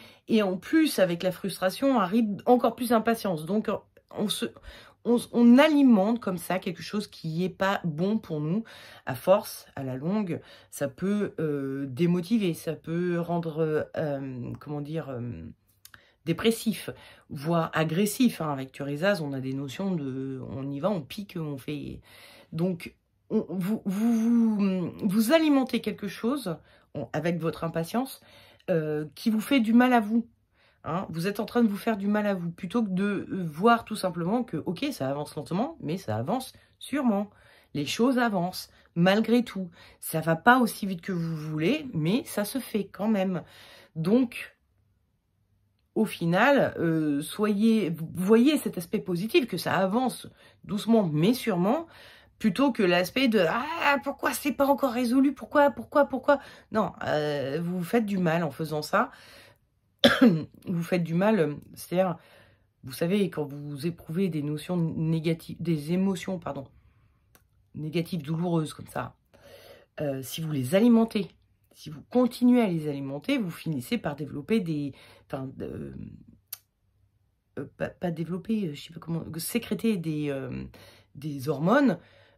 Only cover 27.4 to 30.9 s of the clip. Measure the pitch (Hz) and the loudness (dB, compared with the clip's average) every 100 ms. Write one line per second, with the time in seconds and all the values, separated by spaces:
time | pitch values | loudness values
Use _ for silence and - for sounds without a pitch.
27.4 | 160 - 165 165 165 226 269 - - - | -4 -4 -6 -4 -4 -4 -4 -8 -20 -20
28.4 | - _ - 170 156 151 151 - 226 214 | -20 _ -2 0 0 -4 -6 -4 0 0
29.4 | - 277 220 233 254 247 208 233 226 _ | 2 2 6 6 6 4 2 0 -2 _
30.4 | _ _ _ _ - | _ _ _ _ -6